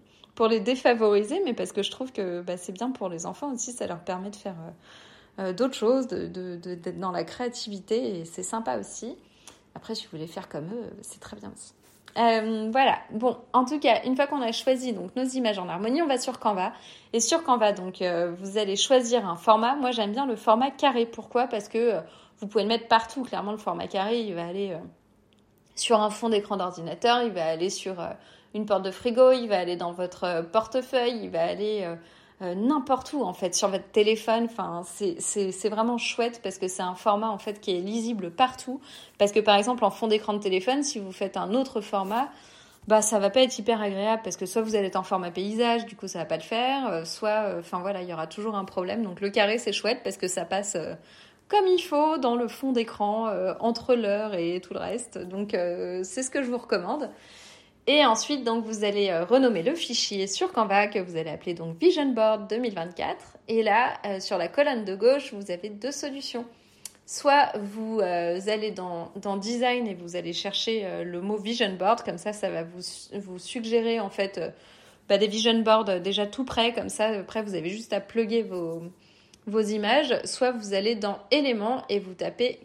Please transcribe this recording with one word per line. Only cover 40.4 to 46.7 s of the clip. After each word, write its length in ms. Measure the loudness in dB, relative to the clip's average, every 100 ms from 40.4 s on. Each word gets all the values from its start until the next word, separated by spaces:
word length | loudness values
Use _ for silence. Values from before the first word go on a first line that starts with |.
| 0 0 2 0
si 180 | -2 -4
vous 120 | -8
faites 240 | -6 -4 -4
un 180 | 0
autre 280 | 0 0 -4
format, 480 | -2 -2 0 -2 -4 -8 -20 -20 -20 _ 4
bah, 140 | 6
ça 180 | 6 4
va 100 | 4
pas 120 | 6
être 180 | 4 4
hyper 220 | 0 0
agréable 400 | 0 0 0 0
parce 140 | -2 -6
que 80 | -2
soit 160 | -2
vous 160 | 2 2
allez 100 | 0
être 80 | -2
en 80 |
format 280 | 0 -2 -2
paysage, 540 | -4 -2 2 2 2 -2
du 120 | -10
coup, 100 | -8
ça 120 | -6
va 60 | -4
pas 120 | -4
le 40 |
faire, 440 | -2 0 2